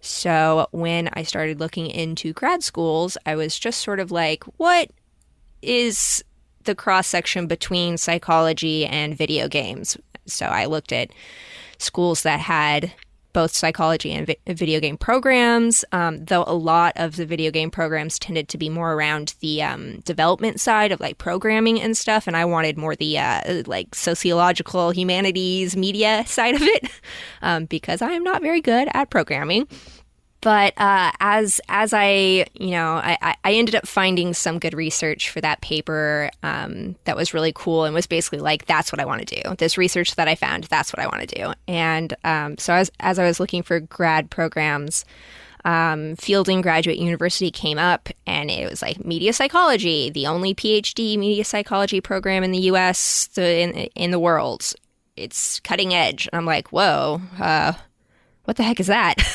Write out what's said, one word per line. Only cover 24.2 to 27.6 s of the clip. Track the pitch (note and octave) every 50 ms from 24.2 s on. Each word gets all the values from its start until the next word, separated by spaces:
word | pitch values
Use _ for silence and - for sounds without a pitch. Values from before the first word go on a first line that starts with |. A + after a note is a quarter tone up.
| - F3+ E3+ E3+ F3 F3+ F3+ - E3 - - F#3 F3 E3+
humanities, | F3 F3+ F3+ F#3 F3+ F3+ G3 F#3+ F3+ F#3 F#3 F#3 F3+ F#3 F#3 F3+ F3+
media | F#3 F#3 F#3+ G3 G#3 A3 G#3+ A3 G#3+ A#3
side | - - - A#3 A#3 C4
of | C#4+ D4
it, | D4 A4+ - - B3+ - - - - -
<laughs> | - - - - - -
um, | D#3+ E3+ D#3+